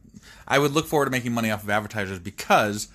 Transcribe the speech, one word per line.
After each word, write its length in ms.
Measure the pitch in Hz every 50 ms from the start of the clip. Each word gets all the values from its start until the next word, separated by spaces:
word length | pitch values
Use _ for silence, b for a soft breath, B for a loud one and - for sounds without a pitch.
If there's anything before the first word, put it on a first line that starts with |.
| _ - - B B B B B B
I 120 | B 127 139
would 120 | 147 143
look 140 | 139 160 156
forward 200 | - 165 147 139
to 60 | 131
making 200 | 131 127 117 123 117
money 160 | 117 113 110
off 120 | 107 98 101
of 60 | 104
advertisers 480 | 104 110 107 101 - 107 98 92 95 90
because 680 | 87 101 - - - - 202 156 113 104 104 104 - -